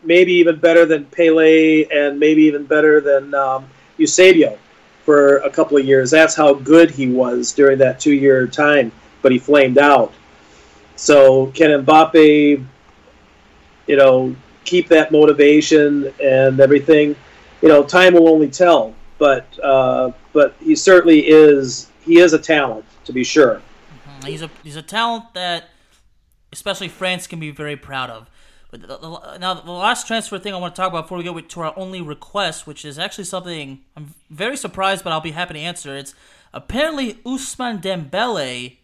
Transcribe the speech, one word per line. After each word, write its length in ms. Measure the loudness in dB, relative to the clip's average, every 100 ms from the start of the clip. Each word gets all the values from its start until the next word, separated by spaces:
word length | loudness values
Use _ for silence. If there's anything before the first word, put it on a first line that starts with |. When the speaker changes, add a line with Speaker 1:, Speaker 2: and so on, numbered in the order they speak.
Speaker 1:
Maybe 320 | 2 2 2
even 220 | 2 2 2
better 280 | 2 4
than 220 | 2 0 -6
Pele 800 | -2 0 2 4 4 2 0 0
and 340 | -2 -4 -2
maybe 220 | 0 2
even 240 | 2 0 -4
better 340 | 0 2 2
than, 320 | 2 -2 -2
um, 340 | -6 -4 -6 -10 _ _ -6
Eusebio 600 | -4 2 4 4 2 -2 _ _ _ _ 0
for 320 | 2 4 2
a 120 | -2
couple 280 | -4 -2 -2
of 80 | 0
years. 240 | 0 2
That's 240 | 2 2
how 180 | 2 0
good 380 | 0 2 4 4
he 180 | 0 -4
was 440 | -2 -2 -4 -6
during 260 | 0 0 2
that 220 | 0 -2
two-year 480 | -2 0 2 0 -2
time, 440 | -2 0 0 -2 -8 _ _
but 100 | -2
he 60 | -2
flamed 400 | 0 2 2 2
out. 340 | 4 2 0 _ _ _ _ _ _ _ _ -12
So 500 | 2 6 6 4 0
can 340 | 0 0 0 2
Mbappe, 800 | 2 4 4 4 4 2 0 -4 _ _ _ _ _ _ _ _ _ _ _ -4
you 100 | 2
know, 400 | 4 4 -2 -10 _ _ -4
keep 220 | -4 2
that 220 | 2 2
motivation 1000 | 2 4 4 4 2 2 0 0 -2 -6 -4
and 380 | -2 2 0 2
everything? 560 | 4 2 2 2 2 -4 _ _ _ _
You 60 | 2
know, 140 | 4
time 300 | 2 2 4
will 160 | 4 4
only 220 | 2 0
tell, 440 | 0 2 2 -2 -12 -20 -2
but, 300 | -2 -2 -6 -10
uh, 520 | -2 0 0 -2 -6 -8 _
but 200 | 0 0 _
he 160 | -4 -2
certainly 500 | 4 4 4 2 4
is, 640 | 6 6 4 -2 -10 -18 _
he 160 | 2 4
is 160 | 4
a 40 | 2
talent, 460 | -2 -4 -4 -8 -16 _ -14
to 60 |
be 100 | -10
sure. 380 | -4 0 0 0 -12 _ _ -20 -20
Speaker 2:
Mm-hmm. 200 | -20 -16
He's 160 | -16
a, 80 | -16 -20
he's 140 | -20 -20
a 60 |
talent 500 | -12 -8 -6 -8 -14
that 380 | -12 -10 -10 -14 _ _ _ _ _ _ _ _
especially 360 | -16 -12 -12 -12
France 380 | -12 -10 -10 -12
can 140 | -16
be 100 | -16
very 260 | -16 -16 -16
proud 340 | -14 -14 -14
of. 200 | -16 _ _ _ _ _
But 120 | -20
the, 160 | -20 -20
the, 400 | -20 -20 -20 -14
now, 160 | -12
the 160 | -12 -14
last 360 | -8 -8 -8 -8
transfer 320 | -10 -10 -14
thing 140 | -14
I 60 | -12
want 160 | -14
to 80 | -10
talk 80 | -8
about 140 | -8
before 120 | -12 -14
we 80 |
go 140 | -14 -16
to 220 | -18 -14
our 120 | -14 -12
only 240 | -16 -16
request, 640 | -16 -18 -14 -10 -10 -10 -20
which 180 | -20
is 140 | -20 -14
actually 260 | -14 -14
something 600 | -14 -14 -14 -16 -16 -20 _ -20
I'm 180 | -20 _ _
very 280 | -12 -12 -10
surprised, 460 | -14 -8 -6 -6
but 120 | -8
I'll 60 | -10
be 100 | -10
happy 240 | -12 -14
to 60 | -12
answer. 360 | -14 -16 -16 -18
It's 180 | -18 _ _ _ _
apparently 600 | -20 _ -8 -8 -6 -12 -12
Ousmane 560 | -14 -12 -12 -14 -12 -10
Dembele 960 | -10 -10 -10 -8 -6 -6 -10 -12 -16 _